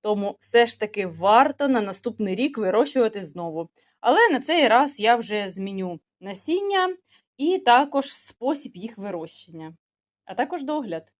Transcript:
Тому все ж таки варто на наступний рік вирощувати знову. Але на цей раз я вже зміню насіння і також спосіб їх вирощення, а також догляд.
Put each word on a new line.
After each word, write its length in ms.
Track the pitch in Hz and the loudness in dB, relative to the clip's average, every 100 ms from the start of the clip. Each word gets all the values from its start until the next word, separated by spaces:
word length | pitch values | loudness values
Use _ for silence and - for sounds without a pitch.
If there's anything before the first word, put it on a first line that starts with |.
Тому 340 | 208 208 202 - | -2 -2 -2 -8
все 260 | _ 233 233 | _ 4 4
ж 140 | - | 0
таки 260 | 208 208 185 | -8 -6 -8
варто 640 | 160 185 220 285 277 285 | -2 4 6 4 0 0
на 120 | 247 | 0
наступний 540 | 202 190 247 220 202 | -2 -6 -10 -4 -4
рік 240 | 185 269 262 | -2 -4 -2
вирощувати 640 | 196 208 277 262 220 208 | 0 2 2 2 0 -2
знову. 480 | 170 156 170 156 165 _ _ _ | -14 -10 -8 -8 -10 _ _ _
Але 280 | 226 320 453 | 2 4 4
на 100 | 294 | 2
цей 280 | 277 330 269 | 0 2 6
раз 320 | 233 285 - | 4 2 0
я 160 | 220 240 | 2 2
вже 320 | 185 208 196 | 0 -6 -6
зміню 520 | 180 196 196 185 165 _ _ | -8 -8 -6 -8 -10 _ _
насіння 760 | 190 196 - 359 403 392 370 370 _ _ _ _ | -14 -12 -4 -2 0 0 0 -4 _ _ _ _
і 220 | 294 370 | -2 0
також 540 | 247 240 285 277 269 | 4 4 4 -2 -4
спосіб 640 | - - _ 247 294 - 175 | -12 -18 _ -4 -4 -10 -14
їх 220 | 226 214 | -14 -12
вирощення, 760 | 202 175 160 - - 165 160 165 _ _ _ _ | -10 -10 -10 -16 -20 -16 -16 -18 _ _ _ _
а 100 | - | -12
також 280 | 190 247 349 | -6 -6 -6
догляд. 500 | 269 302 226 165 _ | -6 -6 -6 -10 _